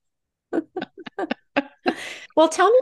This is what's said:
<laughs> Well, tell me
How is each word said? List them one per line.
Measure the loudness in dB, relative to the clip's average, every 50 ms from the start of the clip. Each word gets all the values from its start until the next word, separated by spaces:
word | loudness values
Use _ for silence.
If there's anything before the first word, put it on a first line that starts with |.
| _ _ _ _ _ _ _ _ _ _
<laughs> | -8 -8 -8 _ _ -12 -12 -12 _ -20 -20 -16 -10 -10 -8 -8 -8 -10 _ _ _ -6 -6 -6 _ _ _ -8 -8 -8 -12 -16 -16 -18 -20 -2 _
Well, | 2 2 2
tell | 2 2 2 4
me | 4 4